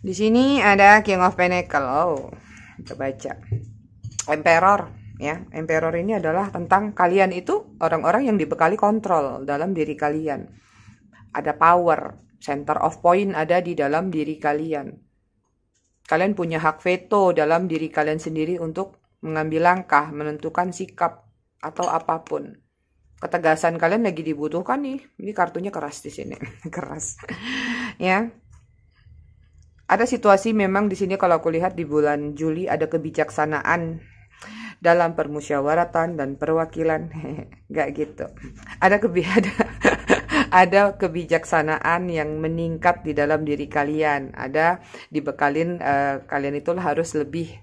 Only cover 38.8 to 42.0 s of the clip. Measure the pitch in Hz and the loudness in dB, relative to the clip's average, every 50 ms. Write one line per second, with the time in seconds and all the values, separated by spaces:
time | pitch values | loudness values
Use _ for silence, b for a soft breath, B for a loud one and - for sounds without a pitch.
38.8 | - 185 196 208 208 226 170 180 165 175 190 214 208 202 - - 208 - - - | 4 4 4 6 2 2 0 0 0 2 2 2 2 2 0 -2 -2 -2 -2 2
39.8 | - - - - - - - - - B B 302 269 B - 185 185 180 175 196 | 2 2 2 2 2 2 2 2 2 B B 0 0 B 6 6 6 8 6 4
40.8 | 202 202 196 202 202 180 160 170 170 151 165 165 160 - - 165 151 156 156 - | 4 4 2 0 -4 -2 -2 -4 -2 0 0 0 0 0 0 0 2 0 -2 -2
41.8 | - - 170 175 | 0 0 0 0